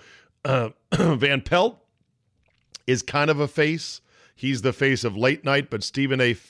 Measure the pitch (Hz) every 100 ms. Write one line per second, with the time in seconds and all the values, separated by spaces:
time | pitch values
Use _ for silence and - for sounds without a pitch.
0 | - - _ _ 139 131 110 - _ 156
1 | 170 135 139 135 - 180 220 - _ _
2 | _ _ _ _ _ _ _ - - 127
3 | - 147 147 147 143 - 151 160 - -
4 | _ _ _ _ 131 131 127 - 135 131
5 | 117 101 127 156 135 139 139 110 - 135
6 | 135 131 123 117 -